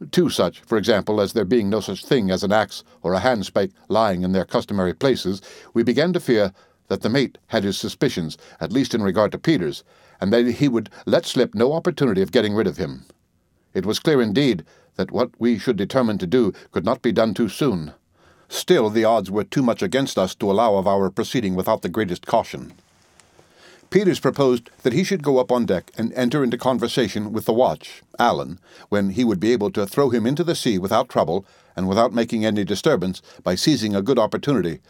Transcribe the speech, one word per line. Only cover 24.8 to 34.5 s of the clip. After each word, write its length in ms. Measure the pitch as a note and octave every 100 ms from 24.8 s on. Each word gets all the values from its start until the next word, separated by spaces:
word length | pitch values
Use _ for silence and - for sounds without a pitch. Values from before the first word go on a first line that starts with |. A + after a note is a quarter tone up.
that 120 | C3+
he 100 | C3
should 180 | F#3 F#3+
go 160 | D3 B2+
up 140 | B2+
on 160 | B2 A2
deck 240 | F#2 - -
and 120 | A2+
enter 300 | - B2 D3
into 140 | B2+ A#2+
conversation 760 | B2+ B2 A2+ - A2 A2 G#2
with 140 | G#2+ -
the 80 |
watch, 480 | A2+ A#2+ D#2 - - _ -
Allen, 420 | A#2 D#2+ C2 F2 _ - -
when 220 | G#2 G2
he 120 | F#2+
would 160 | B2 G2+
be 140 | A2
able 160 | A#2+ G#2
to 160 | G2+ G2
throw 240 | - C#3+
him 160 | A#2 G#2+
into 180 | C#3+
the 120 | E3+ D#3
sea 240 | C3+ G2
without 300 | F#2+ G#2+ C3
trouble 360 | B2 - F2 - _ _ -
and 120 | F#2
without 240 | G2 A#2+
making 320 | A#2 A2+ A2+
any 200 | A2 G#2
disturbance 580 | G2 G2 D#3+ A#2+ F#2 F2+ - -
by 100 | F2+
seizing 420 | F#2 - C3 G#2+ G2
a 60 |
good 160 | G2 A#2+
opportunity, 600 | G#2+ G#2+ C#3